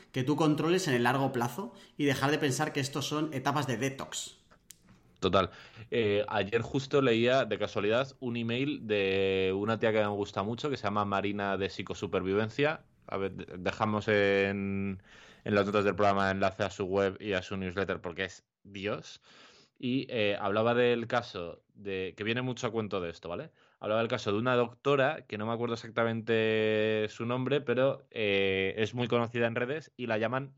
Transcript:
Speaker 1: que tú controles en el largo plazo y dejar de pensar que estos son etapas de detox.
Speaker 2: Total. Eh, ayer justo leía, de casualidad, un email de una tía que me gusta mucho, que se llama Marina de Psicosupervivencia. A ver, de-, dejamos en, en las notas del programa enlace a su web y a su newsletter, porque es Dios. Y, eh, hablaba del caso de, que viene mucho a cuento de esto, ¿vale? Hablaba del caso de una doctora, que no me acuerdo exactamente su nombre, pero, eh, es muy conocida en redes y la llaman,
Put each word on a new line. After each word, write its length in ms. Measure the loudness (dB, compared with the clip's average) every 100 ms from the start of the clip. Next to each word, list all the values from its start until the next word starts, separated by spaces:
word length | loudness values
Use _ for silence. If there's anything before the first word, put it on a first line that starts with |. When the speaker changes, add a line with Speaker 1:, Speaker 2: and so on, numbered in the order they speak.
| -8
Speaker 1:
que 120 | -2
tú 120 | 0
controles 540 | 4 4 4 2 2 2
en 60 |
el 80 | 2
largo 280 | 4 2 2
plazo 440 | 0 -2 -4 -10 -12 -14 -2
y 60 | 0
dejar 240 | 2 2
de 80 | 2
pensar 340 | 0 0 -2
que 80 | -2
estos 260 | -4 -4 -4
son 280 | -2 -2
etapas 320 | -2 -2 0 -2
de 100 | -2
detox. 640 | -2 -4 -10 -10 -12 -16 _ _ -20 -20 -20 -20 _ -2
Speaker 2:
Total. 300 | 2 4 2 -2 -20 -20 -4
Eh, 340 | 0 2 2 0
ayer 360 | 0 0 0
justo 400 | 0 -4 0 2
leía, 420 | 4 4 4 4
de 140 | 2 -2
casualidad, 580 | -2 0 2 2 0 -6
un 200 | -6 -4
email 480 | -2 -2 -2 -4 -2
de 680 | 0 2 2 2 2 2
una 240 | 0 0 0
tía 140 | 2
que 60 | 2
me 80 | 2
gusta 360 | 0 -4 -4
mucho, 280 | -4 -4 -4
que 80 | -4
se 60 |
llama 200 | -2 -2
Marina 540 | 0 0 -2 -2 -2 -2
de 100 | -2
Psicosupervivencia. 1120 | -4 -10 -8 -2 -2 0 0 0 0 -2 -2 -12 _ -10
A 100 | -6
ver, 140 | -6
de-, 260 | -8 -12 -6
dejamos 500 | -4 0 0 0 2
en, 960 | 4 6 4 2 0 -2 -4 -4 -6 -12 -20 -20 -10
en 100 | 2
las 120 | 4 4
notas 180 | 4
del 120 | 4 4
programa 340 | 4 4 2
enlace 320 | 2 0 0
a 80 | -4
su 160 | -4 -2
web 320 | 2 0 0
y 140 | -2
a 80 | -2
su 160 | -2 -6
newsletter, 420 | -4 -2 -2 -4
porque 240 | -6 -6
es 180 | -6 -8 _ _
Dios. 580 | -16 -6 -4 -4 -8 -18 _ -20 -20 -20 _ _
Y, 300 | -4 -4 -2
eh, 280 | 0 0 0
hablaba 320 | 0 2 2
del 360 | 4 4 2 0
caso 540 | -2 -2 -8 -10 -12 _
de, 400 | -14 -8 -6 -6 -6
que 60 |
viene 200 | -4 -2
mucho 260 | -2 -2 -4
a 20 |
cuento 300 | -2 -2 -2
de 100 | -4
esto, 180 | -8 -10
¿vale? 220 | -10 -10 _ _ -8
Hablaba 200 | -2 0
del 80 | 0
caso 220 | -2 0
de 80 | 0
una 160 | 2
doctora, 720 | 2 2 0 0 4 2 0 -8
que 100 | -6
no 100 | -4
me 60 |
acuerdo 220 | -2 -2
exactamente 1300 | -4 -6 0 0 0 0 2 4 2 2 2 2 0 -2
su 160 | -4 -4
nombre, 340 | -2 0 -2
pero, 460 | 0 2 2 0 -8
eh, 640 | -4 0 2 2 2 0 0
es 160 | -2
muy 140 | -2 0
conocida 400 | 0 0 0 0
en 80 | 0
redes 340 | -4 -6 -10 -8
y 100 | -2
la 100 | 0
llaman, 380 | 0 -2 -6